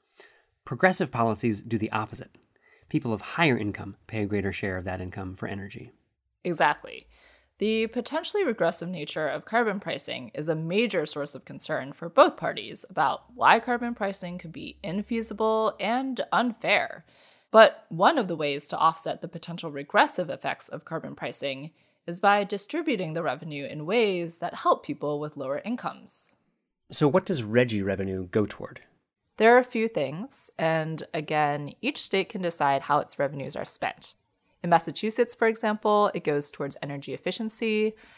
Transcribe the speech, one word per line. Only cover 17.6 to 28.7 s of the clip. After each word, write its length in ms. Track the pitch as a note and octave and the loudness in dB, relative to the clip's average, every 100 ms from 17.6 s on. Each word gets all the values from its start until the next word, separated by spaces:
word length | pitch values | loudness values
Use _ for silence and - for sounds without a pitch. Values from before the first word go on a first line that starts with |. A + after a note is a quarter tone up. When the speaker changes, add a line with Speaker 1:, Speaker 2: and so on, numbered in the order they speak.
| A3 - _ | 10 8 _
Speaker 2:
one 280 | E3 G#3+ D#4+ | 4 4 4
of 120 | F#3+ | 0
the 60 | D#3+ | -2
ways 320 | D3 C#3+ - | 0 -2 -4
to 80 | - | 2
offset 440 | D#3+ D#3+ D#3+ C#3 | 4 4 -4 -6
the 60 | E3+ | -8
potential 440 | E3 - E3+ E3 | -10 -10 -8 -8
regressive 580 | C#3+ C#3+ G3+ D4 - C3 | -8 2 4 4 2 -6
effects 400 | B2 C#3 - - | -4 -6 -6 -6
of 160 | D3+ - | -8 -8
carbon 300 | D#3+ - - | -10 -8 -8
pricing 560 | D3+ - C#3+ C3+ D3+ _ _ _ - | -6 -4 -4 -6 -10 _ _ _ -12
is 140 | F3 | 2
by 240 | G3+ G#3 G3+ | 4 4 2
distributing 680 | G3+ - D#4 D#4+ A3 E3 | -4 -4 -2 -2 -2 -2
the 120 | D#3 | -2
revenue 420 | D#3 C#3 E3 D3 C#3 | -4 -4 -6 -8 -8
in 200 | D3+ D3+ | -8 -2
ways 540 | A3+ G#3 F3+ E3+ - | 2 2 0 -4 -6
that 160 | F3 - | -8 -2
help 300 | F4 F#4 - | 2 2 0
people 340 | C#3+ C#3+ D3 | -6 -4 -4
with 160 | D3+ C#3 | -6 -8
lower 240 | C3 C#3+ | -6 -6
incomes. 800 | G#3 A#3+ D#3+ C3 - - - - _ _ _ _ _ | -4 -6 -6 -10 -8 -8 -8 -12 _ _ _ _ _
Speaker 1:
So 180 | - D3+ | 2 4
what 160 | F3 F#3+ | 4 0
does 180 | D#3 | -4
reggie 380 | G#2+ A#2 B2+ G#2+ | 2 2 4 2
revenue 460 | G2 F#2+ G2 F#2+ F2+ | 0 -2 -2 -4 -2
go 180 | A2 G2+ | 0 0
toward? 340 | - - | -4 -12